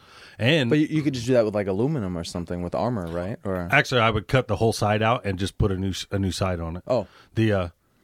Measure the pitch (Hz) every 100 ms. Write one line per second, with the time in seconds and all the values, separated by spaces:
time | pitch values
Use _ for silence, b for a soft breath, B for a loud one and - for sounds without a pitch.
0 | B B B B 113 160 117 151 156 156
1 | 143 127 117 120 107 104 98 95 135 156
2 | 95 85 85 90 85 87 87 - 110 117
3 | 85 85 92 127 98 92 87 143 - 123
4 | 113 107 - 131 117 101 113 - 104 107
5 | 110 127 101 90 95 - 107 92 95 90
6 | - 98 95 - 95 87 82 87 - 120
7 | 92 b b - 110 98 87 - _ _